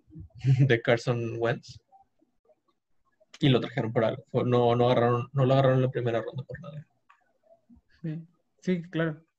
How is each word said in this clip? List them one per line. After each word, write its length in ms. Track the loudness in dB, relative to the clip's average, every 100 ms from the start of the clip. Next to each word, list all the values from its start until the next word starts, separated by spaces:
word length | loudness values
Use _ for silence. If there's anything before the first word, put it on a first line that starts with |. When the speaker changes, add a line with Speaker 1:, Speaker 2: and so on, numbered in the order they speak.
| _ -20 -20 -4
Speaker 1:
Sí. 260 | 2 4 4
Speaker 2:
<laughs> 20 |
de 140 | 2
Carson 540 | 2 0 0 -4 -4 -4
Wentz. 420 | -4 -4 -10 -20 _ -20 _ _ _ _ _ _ _ _ _ _ _ _ _ -2
Y 100 | 2
lo 100 | 2
trajeron 340 | 0 -6 -4
por 100 | 0
algo. 200 | -2 -2 -6
Fue, 120 | -4 0
no, 300 | 2 4 4
no 100 | 2
agarraron, 420 | 4 2 0 -2
no 120 | 0 2
lo 80 |
agarraron 240 | 4 4 2
en 60 |
la 80 | 0
primera 300 | -2 -4 -4
ronda 180 | -6 -10
por 160 | -14 -14
nada. 280 | -16 -16 -18 _ _ _ _ _ _ _ _ -20 _ _
Speaker 1:
Sí, 260 | -12 -10 -14 _ _ _
sí, 200 | -4 -4 -4
claro. 320 | -4 -4 -6 _